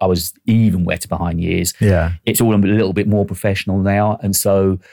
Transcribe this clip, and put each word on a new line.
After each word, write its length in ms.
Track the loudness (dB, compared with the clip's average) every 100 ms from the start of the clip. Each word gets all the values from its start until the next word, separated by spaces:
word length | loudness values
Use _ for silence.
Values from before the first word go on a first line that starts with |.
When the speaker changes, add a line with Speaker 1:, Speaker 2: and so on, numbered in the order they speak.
Speaker 1:
I 60 | -2
was 260 | -2 -4 -6 0
even 380 | 2 2 2
wetter 240 | -2 -4 -6
behind 320 | -6 -4 -4
the 60 | -2
ears. 240 | -2 -4 0
Speaker 2:
Yeah. 320 | 2 2 0 -4
Speaker 1:
It's 160 | -4 0
all 140 | 2
a 20 | 2
little 360 | 2 2 0
bit 160 | 0 0
more 160 | 0
professional 540 | -2 -4 -4 -4 -2 -2
now. 400 | 0 2 0 -2
And 140 | -4 -2
so, 420 | 0 2 2 0 -8